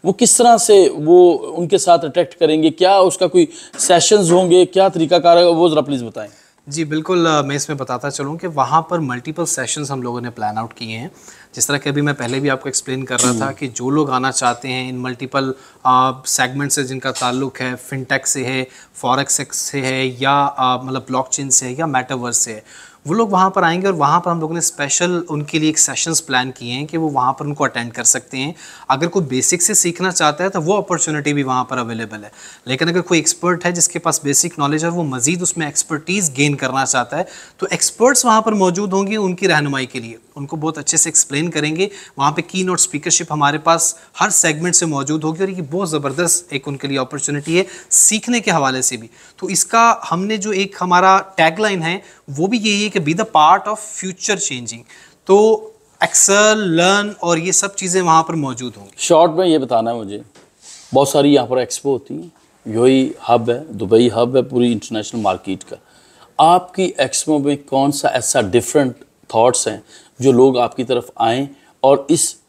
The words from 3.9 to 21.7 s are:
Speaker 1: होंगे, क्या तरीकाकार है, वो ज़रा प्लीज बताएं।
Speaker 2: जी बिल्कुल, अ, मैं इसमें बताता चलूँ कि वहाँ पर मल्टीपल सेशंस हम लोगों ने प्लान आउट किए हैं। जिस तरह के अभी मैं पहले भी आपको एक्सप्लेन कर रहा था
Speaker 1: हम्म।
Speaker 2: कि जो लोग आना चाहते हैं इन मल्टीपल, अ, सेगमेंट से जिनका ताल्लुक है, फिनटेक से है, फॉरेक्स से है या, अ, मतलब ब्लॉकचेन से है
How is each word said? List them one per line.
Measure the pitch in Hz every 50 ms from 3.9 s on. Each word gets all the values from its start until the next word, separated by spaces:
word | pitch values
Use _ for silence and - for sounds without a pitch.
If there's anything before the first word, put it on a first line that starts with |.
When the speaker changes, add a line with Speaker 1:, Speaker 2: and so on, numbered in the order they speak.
| 180 170 165 - 214 208 190 165
Speaker 1:
होंगे, | 175 185 185 180 170 180 180
क्या | 180 - 190 190 196
तरीकाकार | 185 175 165 143 175 175 156 175 170 170
है, | 175
वो | 175 170 160 175 175
ज़रा | 151 151
प्लीज | 139 143 143 127
बताएं। | 120 113 104 117 107 104 - _ _ _ _ _ _ 143
Speaker 2:
जी | 139 160 160
बिल्कुल, | 147 156 160 156 175 185 175 165
अ, | 165 156 147
मैं | 139 135 143
इसमें | 147 - - 151 135
बताता | 131 - 127 120 - 143
चलूँ | 139 - 139 139 156
कि | 165 180
वहाँ | 180 156 143 127 120 151 165 165 -
पर | 175 170
मल्टीपल | 160 131 127 123 120 160 151 - 170
सेशंस | 156 - - 127 117 - 151 147 127
हम | 139 131
लोगों | 123 123 120 123
ने | 120 123
प्लान | 117 - 110 107 107 110
आउट | 113 117
किए | - - 120 110 110
हैं। | 113 123 185 - - - - - - - _ _
जिस | 131 123 -
तरह | 147 139
के | - 147
अभी | 139 147
मैं | 143 147 143
पहले | 139 123 117 131 135
भी | 139 143
आपको | 135 131 - 139
एक्सप्लेन | 131 - - - 131 131
कर | 131 123 127 120
रहा | - 123 123 113
था | 135
Speaker 1:
हम्म। | 135
Speaker 2:
कि | 131 - 151 131
जो | 117 - 123 131
लोग | 143 156 147 135
आना | 131 127 127 131
चाहते | 123 - 131 123 120 120 - 135
हैं | 127 131 127 127
इन | 127 123
मल्टीपल, | 123 127 123 123 135 127 - 139 135 131 131 - - - _ _ _
अ, | 131 127 127 127 131 127 135 -
सेगमेंट | - - - 131 123 131 139 143 139
से | - 147 139
जिनका | 127 135 131 - 135
ताल्लुक | 123 - 127 123 123 131 139 131 - -
है, | 127 127 127
फिनटेक | 123 - - 139 135 127 - 143 135 -
से | - - 143 127
है, | 120 135 131 131 127 - - - _ _
फॉरेक्स | - - 123 123 131 139 - - - 139 - -
से | - - - - 139
है | 131 131 131 131 131 131 127 120
या, | 135 135 143 143 139
अ, | 139 - - 131 127 127 127
मतलब | 135 131 131 131
ब्लॉकचेन | 123 - 131 127 127 - - - 139 135
से | 123 - 135
है | 123